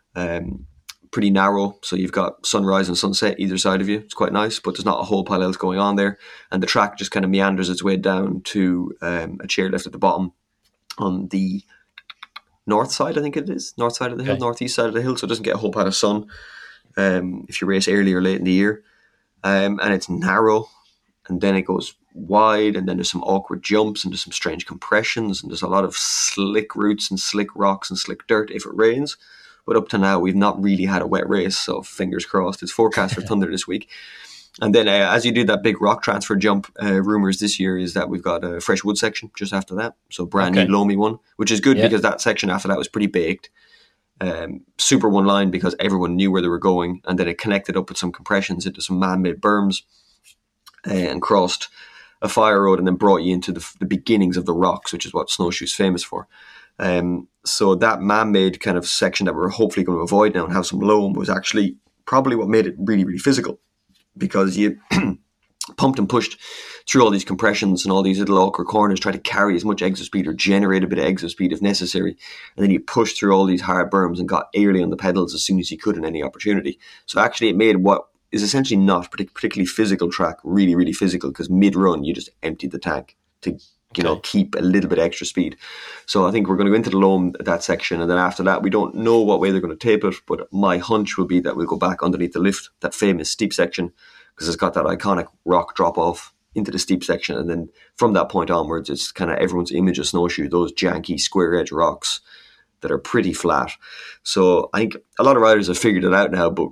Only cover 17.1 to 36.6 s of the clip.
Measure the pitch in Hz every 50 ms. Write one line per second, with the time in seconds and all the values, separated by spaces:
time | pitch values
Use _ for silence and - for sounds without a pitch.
17.1 | 92 92 90 92 92 - - - - - 95 95 98 95 95 - 98 101 98 98
18.1 | 92 92 92 95 95 - 90 92 92 95 98 104 107 107 - _ _ _ _ _
19.1 | _ _ _ _ _ _ - 95 98 98 98 101 101 - - 104 101 90 - -
20.1 | 87 85 85 92 95 104 113 110 107 110 110 - _ _ _ _ _ _ _ _
21.1 | _ _ _ - 92 87 92 98 95 95 92 - 95 - - - - _ _ _
22.1 | _ - - 82 98 104 110 110 107 104 110 107 101 95 92 92 90 87 90 -
23.1 | - 90 - - 98 98 98 - 92 92 - - 104 107 110 107 104 - - 95
24.1 | 92 95 - - - - - 82 80 85 - - - - - - - 107 110 -
25.1 | - 120 113 104 95 - - - - - - 90 92 98 98 - - - - -
26.1 | - - - - - 101 98 98 104 107 107 - - 110 104 104 104 104 - -
27.1 | 98 95 - - - 101 104 101 - 104 101 98 98 98 - - 92 95 - -
28.1 | - - - - 113 107 107 107 92 104 - - - 98 110 113 117 131 147 143
29.1 | - - _ _ - - - - _ _ _ - 113 113 104 - - 104 95 95
30.1 | 98 90 87 95 95 98 101 104 - 98 98 101 98 92 92 95 95 90 85 -
31.1 | 95 - - - 101 98 90 95 95 - - - - - - - - - 98 92
32.1 | - - - - - 98 92 90 95 - - 90 - - 113 110 - - 95 95
33.1 | - - 95 - 110 101 95 82 87 92 - - 92 107 - - - - - -
34.1 | - - - - - - - _ _ - - 110 101 117 110 104 98 101 98 90
35.1 | 101 120 117 120 113 120 117 101 107 98 95 117 101 - 104 101 113 - - -
36.1 | 104 101 101 - 107 98 98 107 101 101